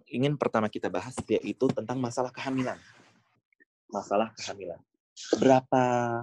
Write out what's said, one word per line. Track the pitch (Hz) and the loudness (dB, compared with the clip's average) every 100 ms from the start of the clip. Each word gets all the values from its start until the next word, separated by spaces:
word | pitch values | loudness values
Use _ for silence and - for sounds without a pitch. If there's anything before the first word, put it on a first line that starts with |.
| - | -8
ingin | 123 143 147 | -2 0 0
pertama | 104 113 107 | 0 2 0
kita | - 98 | -2 -4
bahas | 92 85 - - | -4 -6 -8 -2
yaitu | 104 101 - 135 | 0 -2 0 0
tentang | 131 113 131 | 0 -4 -4
masalah | 123 127 123 | -4 -4 -6
kehamilan. | - 135 131 127 98 - - - _ _ _ _ _ _ _ _ | -6 -4 -4 -4 -6 -14 -20 -20 _ _ _ _ _ _ _ _
Masalah | 101 - 101 117 - | -8 0 0 0 -4
kehamilan. | - 101 90 80 _ _ _ - - - | -12 -10 -12 -12 _ _ _ -18 -4 4
Berapa | 131 131 - 131 123 123 120 117 | 6 6 4 2 4 2 0 -2